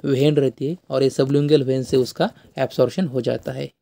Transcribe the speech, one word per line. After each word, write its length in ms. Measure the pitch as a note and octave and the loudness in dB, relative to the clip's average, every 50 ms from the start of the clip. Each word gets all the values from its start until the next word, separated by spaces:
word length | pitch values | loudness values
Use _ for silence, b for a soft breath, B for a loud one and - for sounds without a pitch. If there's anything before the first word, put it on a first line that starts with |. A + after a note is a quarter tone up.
| - | 0
वेन 300 | C#3+ C#3 B2 C#3 D3+ D3+ | 0 0 2 4 4 4
रहती 320 | D3 C3+ C3 - _ B2+ | 4 2 0 -2 _ -6
है 100 | C#3+ E3+ F3+ _ _ | -6 -6 -8 _ _
और 120 | C#3 C3 | -2 0
ये 80 | C3+ C3+ | 0 0
सबलिंगुअल 520 | - - C#3 C3 C#3 C#3+ C#3+ D3 D3+ D3 | 2 0 0 2 2 0 4 4 4 2
वेन 200 | C3 B2+ C3 C3 | 2 0 -2 -2
से 140 | B2+ - - | -2 0 0
उसका 340 | C3 B2 - - - E3+ A3+ b b b b b - | 0 0 0 -2 -2 -4 -4 b b b b b -4
एब्जॉर्प्शन 480 | C3+ B2+ - - B2+ - - - F#3+ | -4 -4 2 0 0 0 2 -4 -4
हो 140 | D3 B2 C3 | -2 -4 -4
जाता 320 | A#2+ B2 A#2+ A#2 - - | -2 -2 -4 -4 -6 -10
है। 200 | C3 C3 C#3+ C#3 _ _ | -10 -8 -10 -12 _ _